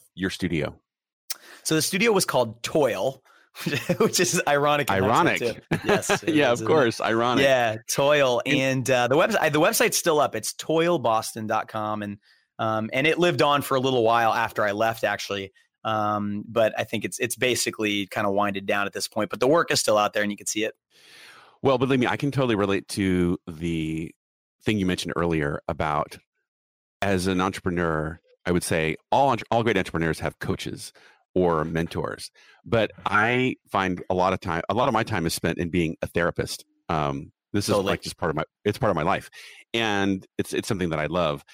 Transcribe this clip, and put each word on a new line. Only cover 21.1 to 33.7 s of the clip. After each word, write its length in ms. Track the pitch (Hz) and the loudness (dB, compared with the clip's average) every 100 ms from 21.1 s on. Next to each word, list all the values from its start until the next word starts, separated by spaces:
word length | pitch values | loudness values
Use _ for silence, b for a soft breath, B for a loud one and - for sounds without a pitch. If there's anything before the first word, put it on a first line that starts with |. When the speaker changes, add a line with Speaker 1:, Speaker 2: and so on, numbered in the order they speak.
| B B B B B | B B B B B
Speaker 1:
Well, 160 | 131 127 | 0 2
believe 220 | 127 135 | 2 2
me, 80 | 113 | 2
I 80 | 107 | 0
can 140 | 143 | -2
totally 240 | 135 127 107 | 0 0 2
relate 320 | 101 98 - | 2 0 -2
to 480 | - 95 90 87 90 - | -2 2 2 2 0 -6
the 640 | 78 85 82 78 80 80 - _ _ _ _ | -8 -4 -2 -2 -4 -8 -14 _ _ _ _
thing 140 | - 107 | -2 0
you 60 | 92 | 0
mentioned 280 | 90 82 - | -2 -4 -2
earlier 440 | 85 80 73 78 - | 0 0 -2 -4 -6
about, 500 | 76 78 76 - - _ _ _ _ _ _ _ _ | -4 -2 -2 -4 -8 _ _ _ _ _ _ _ _
as 260 | 98 95 92 | 0 0 0
an 140 | 92 | 0
entrepreneur, 800 | 92 - 95 87 85 78 76 85 _ _ - | 0 -2 -4 0 0 0 -4 -8 _ _ 0
I 60 | |
would 120 | 87 | 0
say 320 | - 85 80 - _ | 0 -2 -2 -4 _
all 180 | 120 139 | 0 2
entre-, 160 | 117 - | 0 0
all 120 | 113 | 0
great 140 | 117 101 | 2 2
entrepreneurs 420 | 90 82 82 78 | 0 -2 -2 -2
have 180 | 82 - | -4 -6
coaches 540 | - 92 - - - b b b b 92 | -6 -6 -6 -10 -16 b b b b 0
or 300 | 90 80 78 | 2 2 0
mentors, 640 | 82 82 - - - - b b b | -2 -4 -4 -8 -8 -14 b b b
but 280 | - 113 104 - - | -2 0 0 -4 -2
I 500 | 104 110 123 127 - | 0 2 2 0 -2
find 320 | _ | _